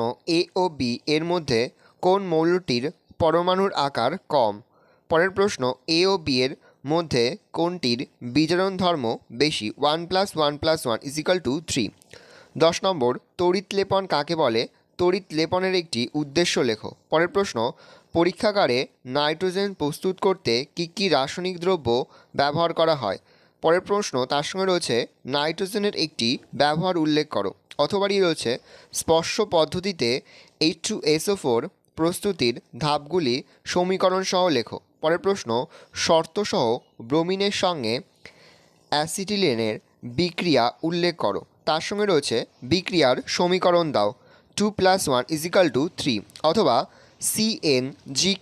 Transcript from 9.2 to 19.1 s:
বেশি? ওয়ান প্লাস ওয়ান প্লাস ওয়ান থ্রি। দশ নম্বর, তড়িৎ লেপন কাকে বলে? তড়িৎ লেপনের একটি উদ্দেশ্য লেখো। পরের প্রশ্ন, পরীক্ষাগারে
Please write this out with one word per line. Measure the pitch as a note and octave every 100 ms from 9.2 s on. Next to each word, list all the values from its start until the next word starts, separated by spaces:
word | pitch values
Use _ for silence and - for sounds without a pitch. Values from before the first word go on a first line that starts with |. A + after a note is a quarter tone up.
| - A#2
বেশি? | D3+ - G#2+ -
ওয়ান | C#3+ D#3+ E3+
প্লাস | F#3 G3 D#3
ওয়ান | D3 D3
প্লাস | D#3+ D#3+ B2+
ওয়ান | A2+ C#3+ D3 D#3 F#3 B2 D3+ -
থ্রি। | C#3 G2 - _ - - - - -
দশ | E3 E3+ F#3+
নম্বর, | E3+ A#2+ B2+ - -
তড়িৎ | F3+ F#3+ F#3+ G3
লেপন | G3 G3 F#3+
কাকে | D3 D3 D#3+
বলে? | C3+ A2+ C#3 _ _ -
তড়িৎ | F3+ F#3+ F#3 D#3
লেপনের | D#3+ F3+ F#3 F#3
একটি | E3 A#2 A#2+ D3+
উদ্দেশ্য | D3 D3 F3 F#3 B2+
লেখো। | G#2+ - - _
পরের | D#3 E3+ G3
প্রশ্ন, | G3 A#2 A#2+ - - - _ E3+
পরীক্ষাগারে | E3+ - G#3+ G3+ D#3 B2 C#3+ _ B2+